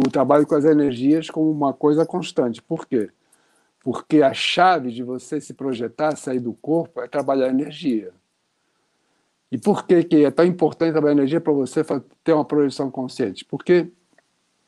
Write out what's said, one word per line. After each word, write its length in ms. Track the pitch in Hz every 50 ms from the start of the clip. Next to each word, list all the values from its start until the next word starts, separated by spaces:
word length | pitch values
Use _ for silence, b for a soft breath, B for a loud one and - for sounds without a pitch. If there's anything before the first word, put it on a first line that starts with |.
| 131 131
trabalho 380 | - 147 131 131 147 151 151 -
com 80 | 170
as 80 | 147 139
energias 640 | 160 151 151 143 139 123 117 131 143 156 160 156 -
como 220 | - 156 156 156
uma 220 | 156 147 143 135 131
coisa 320 | - 151 147 147 156 165
constante. 560 | 160 - 175 165 - - - 135 120 113 -
Por 260 | - - - - - -
quê? 220 | 135 117 101 - _ _ _ _ _ _ _ _ _ _ _ _ _ _
Porque 400 | _ 135 113 - - - 160 151
a 120 | 139 135 -
chave 580 | - - - - 180 180 185 180 156 127 123
de 120 | 113 120 123
você 380 | 123 127 127 - - 156 143
se 120 | 139 - 131
projetar, 640 | - 135 139 127 113 123 113 - - 151 156 143
sair 240 | - - 143 127 127
do 140 | 120 117 110
corpo, 480 | - - 143 160 170 160 - _ 123
é 60 | 123 -
trabalhar 400 | - 147 131 135 139 135 127 131
a 20 |
energia. 640 | 131 135 151 156 151 147 175 139 117 107 98 90 - _ _ _ _ _ _ _ _ _ _ _ _ _ _ _ _ _ _ _ _ _ _ _ _ _ _ _
E 60 | 131 113
por 280 | - 208 196 - -
que 180 | - 180 170 165
que 220 | 175 170 151 147
é 60 | 139
tão 140 | - - 170
importante 460 | 180 175 175 165 147 135 - 165 165
trabalhar 220 | 156 160 147 147 147
energia 280 | 143 139 131 156 165
pra 100 | 170 165
você 320 | 147 139 131 123 - 160 147
fa-, 200 | - 143 135 - _ _ _ _
ter 100 | 165 160
uma 120 | 151 143
projeção 460 | - 147 151 143 139 131 - 143 127
consciente? 520 | - 131 127 127 - - 127 101 92 - -
Porque, 460 | _ - 143 - - 180 175 165 175 - _ _ _ _ _ _ _ _ _ _ _ _ _ _